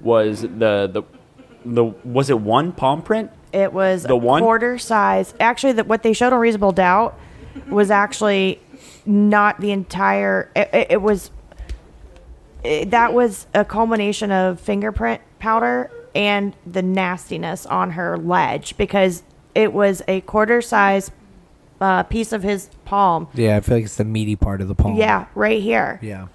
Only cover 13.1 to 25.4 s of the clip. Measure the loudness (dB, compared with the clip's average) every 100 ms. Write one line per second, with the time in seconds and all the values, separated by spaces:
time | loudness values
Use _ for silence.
13.1 | 4 2 0 -2 0 0 0 0 0 0
14.1 | -2 0 2 2 -2 -4 -2 -2 -4 -4
15.1 | -4 _ _ -2 0 0 -2 -4 -12 -8
16.1 | -2 0 0 -2 -8 -8 -4 -2 0 -2
17.1 | -4 -8 -8 -6 -8 -6 -4 -2 -4 -6
18.1 | -4 -2 0 0 -2 -8 -6 -2 2 2
19.1 | 0 -12 _ _ 0 2 4 2 0 -2
20.1 | -4 -2 0 2 2 2 2 2 2 -2
21.1 | -14 -20 -20 _ _ _ _ 0 0 0
22.1 | -4 -4 -4 -4 -4 -6 -20 -4 2 2
23.1 | 2 -4 -2 2 2 2 0 -2 -4 -4
24.1 | -2 -2 -2 -2 -2 -6 0 0 2 2
25.1 | 0 -2 -4